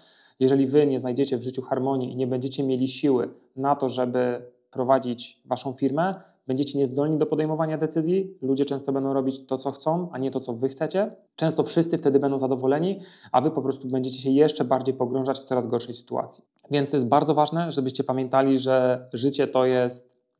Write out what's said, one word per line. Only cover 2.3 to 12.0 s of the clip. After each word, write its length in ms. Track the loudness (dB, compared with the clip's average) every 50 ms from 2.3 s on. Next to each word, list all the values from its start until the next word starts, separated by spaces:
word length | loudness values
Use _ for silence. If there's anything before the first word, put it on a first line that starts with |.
| -2 -2 -4 -4 -4 -2 -2
mieli 240 | 0 0 0 0 -2
siły 400 | -2 0 2 2 4 4 2 -2 -6 -14 _ _ _
na 200 | -4 0 0 0
to, 120 | 2 0 -2
żeby 540 | 0 0 -2 0 0 0 0 0 -2 -4 -8 -14 -20 _ _ _
prowadzić 720 | -6 -4 2 2 2 2 2 -2 -6 -6 -8 -14 -16 _ _
waszą 280 | -6 -6 -4 -4 -8 -4
firmę, 420 | -2 -2 0 0 2 0 0 -2 -6 -10 -20 _ _ _
będziecie 320 | -4 -2 -2 -2 -2 0 0
niezdolni 400 | 0 0 0 -2 0 0 0 0
do 80 | 0
podejmowania 520 | 0 0 -2 -2 -2 -2 -2 -2 -2 -2 -2
decyzji, 600 | -4 -2 -2 -2 0 0 0 0 0 -4 -8 -6 -2
ludzie 220 | -2 0 0 0
często 280 | -2 -2 -4 -4 -2 -2
będą 200 | -2 0 0 0
robić 340 | 0 0 0 -4 -6 -6
to, 120 | -6 -6 -4
co 140 | -4 -6 -8
chcą, 360 | -4 -2 -2 -2 -2 -2 -4 -6
a 60 | -4
nie 120 | -4 -4
to, 100 | -4 -4
co 120 | -6 -6 -6
wy 160 | -2 -2 -4
chcecie. 480 | -2 -2 -6 -2 0 -2 -2 -2 -4 -12 _ _ _
Często 280 | -2 0 0 2 2 0
wszyscy 340 | 2 2 0 2 2 0
wtedy 220 | 0